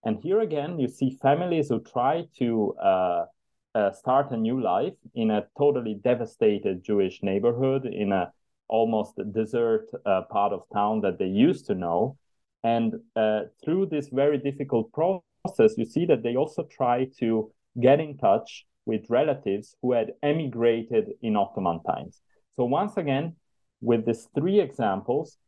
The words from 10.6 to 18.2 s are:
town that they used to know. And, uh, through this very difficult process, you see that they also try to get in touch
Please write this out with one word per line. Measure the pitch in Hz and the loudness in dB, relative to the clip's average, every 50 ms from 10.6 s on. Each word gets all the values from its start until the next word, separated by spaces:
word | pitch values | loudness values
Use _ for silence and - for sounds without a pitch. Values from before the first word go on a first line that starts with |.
| - _ - | -10 _ -2
town | 104 104 107 110 110 | -2 0 0 0 0
that | 101 95 90 - | 0 -2 -2 -2
they | 95 | -4
used | 92 95 101 120 160 185 - - - | -2 2 4 4 4 4 0 -4 -6
to | 101 | -4
know. | 92 90 85 85 87 107 131 135 _ _ _ _ _ _ _ _ _ - | -4 -2 -2 0 0 0 -2 -4 _ _ _ _ _ _ _ _ _ -2
And, | 117 117 117 117 113 113 113 - _ _ | 0 0 2 0 -2 -4 -6 -14 _ _
uh, | 113 110 107 107 107 101 - _ _ - | 0 0 0 0 -2 -4 -6 _ _ -6
through | - 160 185 196 | -4 -2 -2 -2
this | 165 156 147 143 143 | -2 -2 -6 -6 -4
very | 127 131 139 147 151 | -2 0 2 2 2
difficult | 139 143 139 139 143 147 139 - 113 110 - _ | 0 -2 -4 -6 -6 -6 -2 -2 -2 -2 -2 _
process, | - 160 180 190 180 _ _ _ _ _ - - - 113 107 110 - | -2 0 0 -2 -2 _ _ _ _ _ -12 2 4 4 4 4 2
you | 117 | -6
see | - - 160 175 | -2 -2 -2 2
that | 170 156 113 110 | 2 2 2 2
they | 120 120 | -2 0
also | 127 143 - - - 165 | 0 -2 -2 -4 -8 -8
try | - _ _ 131 123 123 127 131 131 _ _ | -8 _ _ 0 0 2 0 0 -4 _ _
to | 123 113 113 110 107 - _ _ _ _ _ 123 | -2 0 0 0 -2 -4 _ _ _ _ _ 2
get | 120 127 139 147 | 6 6 6 6
in | 160 151 143 | 4 -4 -8
touch | 139 | 0